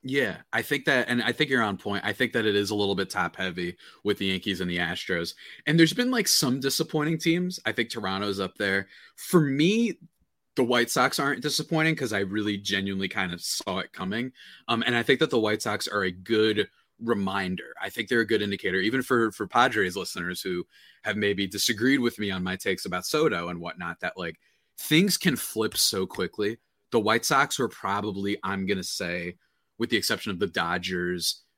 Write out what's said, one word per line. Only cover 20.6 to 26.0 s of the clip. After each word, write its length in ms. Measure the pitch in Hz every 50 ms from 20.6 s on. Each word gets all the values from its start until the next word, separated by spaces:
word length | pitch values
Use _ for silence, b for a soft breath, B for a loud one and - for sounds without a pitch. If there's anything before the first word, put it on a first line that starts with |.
| 90 b b b b b b b b
have 160 | 110 104 107
maybe 280 | 104 101 101 92 101
disagreed 540 | 95 101 101 - - 117 101 110 127 139 139
with 180 | 120 117 - -
me 120 | 107 101
on 120 | 95 92 92
my 140 | 92 92
takes 300 | 92 - 107 92 87 -
about 180 | 104 87 90 87
Soto 440 | - - 151 156 156 107 87 87 87
and 120 | 90 85
whatnot, 400 | 85 85 - 90 90 85 85 _
that, 160 | - 87 -
like, 240 | - 90 85 80 _ _ _ _ _ _ _ _ -
things 400 | - - 151 156 190 202 180 -
can 180 | - 185 139
flip 400 | 113 - - - 110 110 107 -
so 300 | - - - - 98